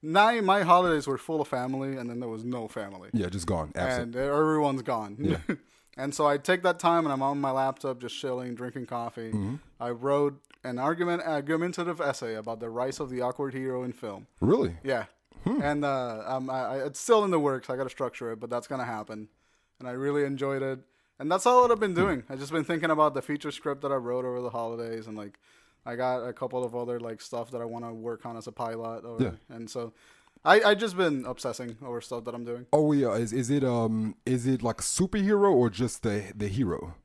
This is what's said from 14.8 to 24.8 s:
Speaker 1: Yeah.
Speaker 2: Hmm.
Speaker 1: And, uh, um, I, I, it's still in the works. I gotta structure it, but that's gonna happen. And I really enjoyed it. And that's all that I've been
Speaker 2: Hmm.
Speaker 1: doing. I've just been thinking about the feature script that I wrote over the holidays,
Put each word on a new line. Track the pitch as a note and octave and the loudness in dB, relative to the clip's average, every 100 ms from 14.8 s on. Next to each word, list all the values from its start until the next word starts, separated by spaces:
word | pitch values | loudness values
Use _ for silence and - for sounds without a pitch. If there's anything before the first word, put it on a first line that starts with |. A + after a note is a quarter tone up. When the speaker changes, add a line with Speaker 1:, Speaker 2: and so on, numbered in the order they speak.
Speaker 1:
Yeah. | C3+ B2 G#2 _ _ - - | -2 -2 -4 _ _ -6 -2
Speaker 2:
Hmm. | C4+ | 0
Speaker 1:
And, | D3 D3 D3 | 0 0 0
uh, | C3+ B2 A2 G#2+ | 0 -4 -6 -4
um, | C3 C3 | -4 -2
I, | C3 | -4
I, | A#2+ C3+ C#3 | -2 -4 -4
it's | C#3 | -6
still | - A3 | 6 6
in | G3+ | 6
the | E3+ | 4
works. | C#3+ C3 - | 2 0 -2
I | B2+ | -4
gotta | C3 | -4
structure | - B2+ - A#2 | -2 -6 -4 -8
it, | A2+ | -8
but | A#2 | -4
that's | A#2+ A#2+ | -4 -4
gonna | C3+ A#2+ | -6 -4
happen. | A2 G#2+ G#2+ G#2+ _ _ _ _ _ | -6 -8 -12 -14 _ _ _ _ _
And | B2+ | -8
I | |
really | B2+ C#3 D3 C#3 | -2 0 2 0
enjoyed | C#3 C#3 C3+ | 0 -2 -2
it. | C3+ C3 - _ _ _ | -2 -4 -10 _ _ _
And | C#3 | 0
that's | F#3 B3 | 4 6
all | B3 B3 | 8 8
that | |
I've | A3+ | 4
been | G#3 | 2
Speaker 2:
Hmm. | E3+ | 2
Speaker 1:
doing. | F#3+ C#3+ - | 2 2 -4
I've | C3+ | -10
just | C#3 | -2
been | D#3+ D3+ | -2 0
thinking | E3 E3 | 0 2
about | D#3 D3+ | 6 6
the | C#3 | 4
feature | - D3 D3+ | -4 -4 -4
script | C#3+ D3+ C#3 | -6 -4 -4
that | C#3+ | -2
I | C#3 | -2
wrote | A#2+ B2+ B2+ | 0 -2 -2
over | B2 | -4
the | B2 | -4
holidays, | A#2 A2+ A#2 | -4 -4 -4